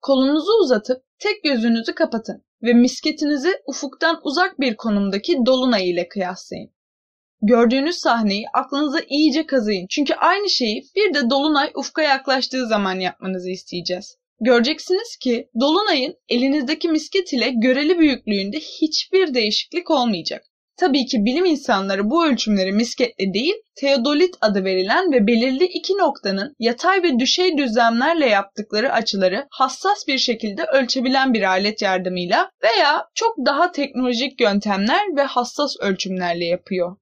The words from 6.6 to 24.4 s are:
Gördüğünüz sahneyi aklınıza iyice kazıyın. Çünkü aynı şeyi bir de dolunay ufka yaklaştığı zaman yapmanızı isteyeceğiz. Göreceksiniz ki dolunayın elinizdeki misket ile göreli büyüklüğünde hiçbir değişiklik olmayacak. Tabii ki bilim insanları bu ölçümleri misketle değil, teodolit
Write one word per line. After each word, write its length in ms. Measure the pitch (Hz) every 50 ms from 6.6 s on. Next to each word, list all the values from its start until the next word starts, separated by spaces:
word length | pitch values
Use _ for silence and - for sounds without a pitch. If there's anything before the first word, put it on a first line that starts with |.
| - - _ _ _ _ _ _ _ _ _ _ _ _ _ _
Gördüğünüz 540 | - 208 247 233 233 233 247 269 277 320 359
sahneyi 500 | - - 320 240 233 220 208 196 202 - - -
aklınıza 460 | 240 269 269 - 277 302 294 262 330 - -
iyice 380 | 262 294 311 311 247 320 311
kazıyın. 400 | 311 277 262 214 208 208 185 180 190
Çünkü 240 | - 302 285 277 330
aynı 360 | - - 320 370 403 415 370
şeyi 340 | - - 254 220 208 269 - _ _
bir 180 | 381 427 392 302
de 160 | 285 277 233
dolunay 400 | 269 277 277 320 302 285 294 302 -
ufka 280 | - 254 - _ -
yaklaştığı 640 | 311 294 269 269 269 277 262 269 254 - - 262 254
zaman 340 | 220 220 208 202 190 185 185
yapmanızı 500 | 185 180 - _ - 190 190 185 180 180
isteyeceğiz. 680 | 185 185 - - - 175 175 - 180 180 202 - _ _ _ _ _ _
Göreceksiniz 760 | 214 247 240 240 226 269 311 311 - - 359 381 453 453 -
ki 320 | _ - 254 233 233 - _ _ 233
dolunayın 540 | 254 285 320 381 427 427 349 269 240 208 - _ _ _
elinizdeki 600 | 226 247 254 269 277 302 254 240 320 311 - 339
misket 440 | 311 311 311 - - 381 359 -
ile 200 | - 247 214 254 262
göreli 440 | 226 214 254 254 269 294 302 370 349
büyüklüğünde 600 | 320 294 254 240 _ 214 208 196 196 202 226 311
hiçbir 760 | 311 - - - 320 311 311 - - _ - 381 381 311 254
değişiklik 560 | 247 220 208 208 - - _ - 339 349 -
olmayacak. 520 | 320 277 247 240 208 170 156 - - - _ _ _ _ _ _ _
Tabii 300 | - 359 330 262 285 247
ki 180 | - - 220 196
bilim 200 | 226 254 320 370
insanları 680 | 370 311 277 - - 226 196 196 190 196 196 208 214
bu 160 | 269 339 339
ölçümleri 460 | 311 262 - - 220 208 196 190 190
misketle 640 | 196 208 240 233 - - 254 240 - _ 196 196 180
değil, 200 | 202 254 320 403 440 _ _ _
teodolit 580 | - 277 277 277 277 233 285 294 294 359 359 359 _